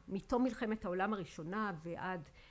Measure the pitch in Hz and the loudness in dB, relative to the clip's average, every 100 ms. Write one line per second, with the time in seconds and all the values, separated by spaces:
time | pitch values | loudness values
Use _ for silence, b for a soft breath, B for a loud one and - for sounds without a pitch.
0 | - 190 - 247 254 - 220 220 196 185 | -4 -4 2 4 4 2 0 0 0 2
1 | 202 208 165 - 160 208 208 160 165 165 | 2 0 -4 -8 -4 0 0 -2 -6 -4
2 | 180 185 143 b b | -4 -4 -8 b b